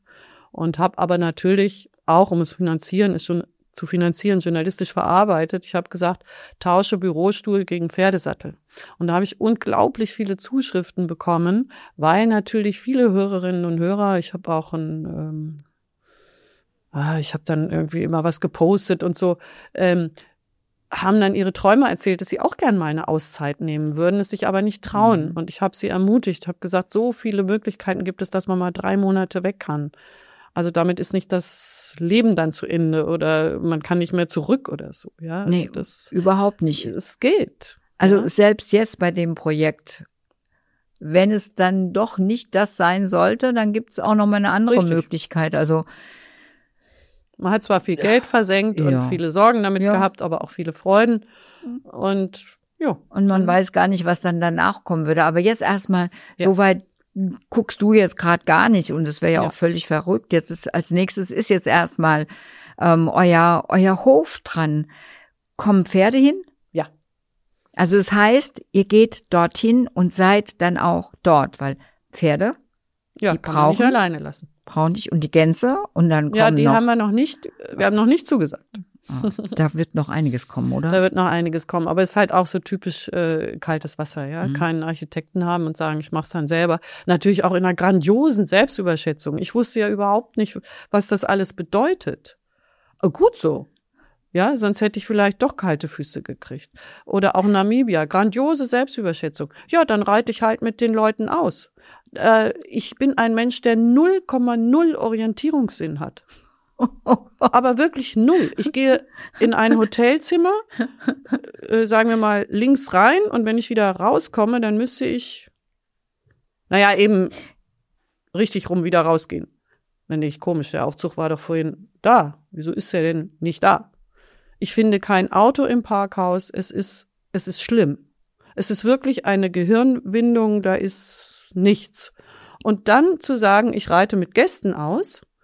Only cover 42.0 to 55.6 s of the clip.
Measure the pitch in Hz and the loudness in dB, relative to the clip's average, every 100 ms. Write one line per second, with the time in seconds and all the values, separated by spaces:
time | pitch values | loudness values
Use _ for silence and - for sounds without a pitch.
42 | 220 - 190 233 - 190 202 - 175 185 | -2 0 -2 -2 -2 0 0 0 0 0
43 | 196 180 180 233 254 240 214 214 233 - | 0 2 2 2 0 0 0 -2 -6 -6
44 | - 214 208 208 202 190 226 240 170 165 | 0 2 2 2 0 0 4 4 4 0
45 | - 165 - 165 160 147 151 160 160 - | -2 -8 -6 -4 -2 -2 0 0 -2 -14
46 | - - - _ _ _ _ _ _ _ | -20 -20 -20 _ _ _ _ _ _ _
47 | _ _ _ - 180 214 - 190 - 165 | _ _ _ -8 -2 -2 0 -2 0 -2
48 | 202 233 240 240 196 196 214 185 147 131 | 2 2 2 0 2 0 0 0 0 0
49 | 127 175 165 160 214 240 202 196 196 202 | 0 -2 -2 2 4 4 0 0 2 2
50 | 190 196 165 160 - - 165 156 185 196 | 0 -2 -6 -6 -8 -10 -10 -6 2 4
51 | 233 226 220 _ _ _ 285 247 - - | 4 0 -4 _ _ _ -14 -14 -14 -6
52 | 190 196 190 196 - _ _ _ 311 165 | -2 -2 -4 -8 -20 _ _ _ -6 -6
53 | _ 196 196 190 180 180 190 - 185 190 | _ -2 2 2 2 2 2 2 2 0
54 | 170 175 180 170 170 165 175 208 - 170 | -2 -2 -2 -2 -2 0 0 -2 -4 -2
55 | 151 160 160 165 185 226 | 0 2 2 2 0 0